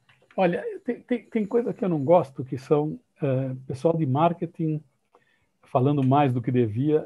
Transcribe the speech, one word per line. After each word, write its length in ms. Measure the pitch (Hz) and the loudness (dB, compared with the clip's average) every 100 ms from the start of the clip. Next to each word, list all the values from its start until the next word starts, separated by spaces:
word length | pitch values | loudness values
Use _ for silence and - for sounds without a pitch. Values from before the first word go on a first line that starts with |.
| _ _ _ - | _ _ _ 0
olha, 260 | 180 175 480 381 - | 0 0 -6 -8 -8
tem, 160 | - | -8
tem, 240 | - 240 - | -4 -6 -4
tem 200 | 226 202 | -4 -2
coisa 280 | 240 240 | -2 -2
que 100 | 180 | -4
eu 60 | 196 | -2
não 140 | 160 | -2
gosto, 400 | 135 175 135 - 127 | 4 4 2 -6 -10
que 120 | 147 | -10
são, 400 | - 147 151 - - _ | 0 0 0 -6 -16 _
eh, 340 | 143 131 135 131 - | -2 -2 -2 -8 -10
pessoal 280 | 135 165 165 | -2 0 0
de 100 | 151 | 0
marketing 720 | 131 170 175 165 - 160 151 - _ _ _ _ _ _ _ _ | 2 0 0 -6 -6 -4 -4 -8 _ _ _ _ _ _ _ _
falando 360 | 135 131 147 | 0 2 2
mais 300 | 131 139 143 | 4 4 2
do 80 | 123 | 0
que 100 | 117 | 0
devia 540 | 127 117 107 147 151 | 0 0 0 0 0